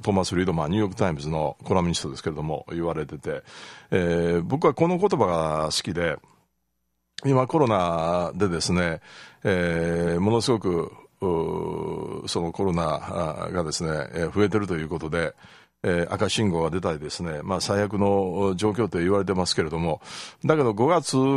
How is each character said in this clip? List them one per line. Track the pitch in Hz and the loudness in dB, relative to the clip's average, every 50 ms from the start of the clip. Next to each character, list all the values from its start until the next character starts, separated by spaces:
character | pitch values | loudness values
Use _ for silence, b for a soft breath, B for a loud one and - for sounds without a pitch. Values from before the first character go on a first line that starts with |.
| - | 0
ト | 110 | 2
ー | 98 | 2
マ | 95 90 | 2 2
ス・ | - | 2
フ | 98 | 2
リ | 87 92 | 2 2
ー | |
ド | 95 85 | 2 2
マ | 82 76 | 0 0
ン、 | 76 | 0
ニ | 92 | 0
ュ | 107 | 0
ー | 107 | 0
ヨ | 95 | 0
ー | |
ク・ | 92 | 0
タ | - 107 92 | 0 0 0
イ | 78 | 0
ム | 71 | -2
ズ | 71 78 | -4 -4
の | 82 80 78 69 - - - | -2 -2 -2 -2 -4 -6 -2
コ | - 101 | 0 0
ラ | 92 87 | 2 2
ム | 87 | 0
ニ | 82 | 0
ス | - - | -2 -4
ト | 76 | -8
で | 69 | -8
す | 76 - | -8 -6
け | 85 | -6
れ | 76 | -6
ど | 76 76 | -4 -4
も、 | 78 76 69 - - 82 | -4 -6 -6 -8 -8 -6
言 | 85 85 | -4 -4
わ | 85 80 | -2 -2
れ | 78 76 | -4 -6
て | 69 78 71 | -6 -8 -10
て、 | - 82 73 67 - B B B B B B B B B 98 | -8 -8 -8 -8 -10 B B B B B B B B B 0
え | 95 87 87 85 85 85 85 87 85 | 2 2 2 2 2 2 2 2 0
ー、 | 85 | 0
僕 | - 127 156 170 | 0 0 2 4
は | 160 127 | 4 4
こ | - 165 175 | 4 2 2
の | 180 170 | 2 2
言 | 202 202 | 2 2
葉 | 202 135 107 | 2 2 2
が | 90 85 82 80 78 76 78 78 | 2 2 2 0 0 0 0 0
好 | 78 | 0
き | - - - - 85 | -2 -4 -4 -4 -2
で、 | 85 85 82 73 - - _ _ _ _ _ _ _ _ _ _ _ _ _ _ _ _ _ _ - - | -2 -2 -2 -2 -4 -8 _ _ _ _ _ _ _ _ _ _ _ _ _ _ _ _ _ _ -4 0
今 | 135 135 131 131 | 2 4 4 4
コ | 127 - 160 | 4 4 4
ロ | 143 113 | 4 6
ナ | 107 95 90 87 85 82 82 85 87 90 87 80 - | 4 4 2 2 0 0 0 0 0 0 0 -2 -2
で | 90 104 95 | 0 0 0
で | 85 78 | 0 0
す | - - 90 | 0 0 2
ね、 | 90 87 85 80 76 B B B B B B B B B | 2 2 0 -2 -4 B B B B B B B B B
え | 110 92 90 87 85 82 82 82 85 85 85 85 85 85 85 | 0 0 2 2 0 0 0 0 0 0 0 0 0 0 2
ー、 | |
も | 95 107 113 | 2 2 2
の | 117 | 2
す | - - | 2 2
ご | 120 104 | 0 0
く、 | 98 95 87 82 80 - - - - - _ - | 0 0 0 0 -2 -4 -8 -14 -20 -20 _ -6
う、 | 98 92 85 82 80 82 85 82 82 82 82 80 78 82 82 78 78 - - 80 - - | -2 0 0 0 0 -2 -2 -4 -4 -4 -6 -6 -6 -6 -6 -8 -8 -8 -10 -10 -8 -6
そ | - 101 85 | -4 -2 -2
の | 85 | -2
コ | - - 98 | -2 -2 0
ロ | 95 85 | 0 2
ナ | 85 82 78 73 71 - - 95 92 85 78 71 87 85 82 90 | 2 0 0 -2 -4 -4 -6 -6 -4 -4 -4 -4 -6 -6 -4 -4
が | 90 82 | -4 -4
で | 76 | -2
す | 73 - 85 | -4 -4 -2
ね、 | 80 78 76 67 - - | -2 -2 -2 -4 -6 -4
え | 87 85 | -4 -4
ー、 | 80 78 | -2 0
増 | 101 104 | 2 2
え | 98 | 2
て | 95 107 | 2 0
る | 101 | 0
と | 92 90 | -2 -2
い | 80 78 | -4 -4
う | 76 | -4
こ | 82 76 | -4 -6
と | 78 78 | -4 -2
で、 | 80 85 82 73 - B B B B B B B B B - | -2 -2 -2 -2 -4 B B B B B B B B B -2
え | 101 87 85 85 - | 0 0 0 0 0
ー、 | 101 | -2
赤 | 95 107 92 | 0 0 0
信 | - 117 110 101 | 0 2 2 2
号 | 85 82 82 | 2 2 0
が | 80 | 0
出 | 80 92 | -2 -2
た | 90 92 80 | -2 -2 -2
り | 73 | -4
で | 76 71 | -6 -8
す | - - 87 | -8 -8 -6
ね、 | 82 78 73 78 | -6 -6 -6 -4
ま | 95 95 | -4 -4
あ、 | 90 | -2
最 | - - 101 101 104 | -2 0 0 0 0
悪 | 98 107 98 | 0 0 2
の | 101 101 101 98 95 92 82 95 98 98 92 | 2 4 4 2 2 0 0 0 0 0 0
状 | 87 107 107 | 2 0 0
況 | 98 120 113 92 | 2 0 0 0
と | - 87 | 0 0
言 | 85 90 101 | 2 2 2
わ | 101 | 2
れ | 95 | 2
て | 92 95 | 2 0
ま | 92 87 | 0 0
す | - - | 0 0
け | - 85 | 0 -2
れ | 76 | -2
ど | 80 82 | 0 -2
も、 | 85 82 76 - B B B B B B B B B | 0 0 -2 -4 B B B B B B B B B
だ | - 156 | 2 4
け | 156 135 | 4 4
ど | 117 104 | 4 4
五 | 104 123 151 | 4 4 4
月 | 180 165 147 - - 131 131 135 139 | 4 2 2 2 2 2 4 4 4